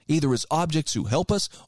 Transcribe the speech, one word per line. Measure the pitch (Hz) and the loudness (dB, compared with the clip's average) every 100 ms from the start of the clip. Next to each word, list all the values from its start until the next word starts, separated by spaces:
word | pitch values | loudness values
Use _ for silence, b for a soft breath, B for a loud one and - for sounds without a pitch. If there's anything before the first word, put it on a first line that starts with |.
| - | -2
either | 156 143 | 0 2
as | 120 - | 0 0
objects | 156 170 156 147 | 0 0 0 -2
who | 117 | -2
help | 95 131 180 | 0 0 0
us | 202 - B | -2 -2 B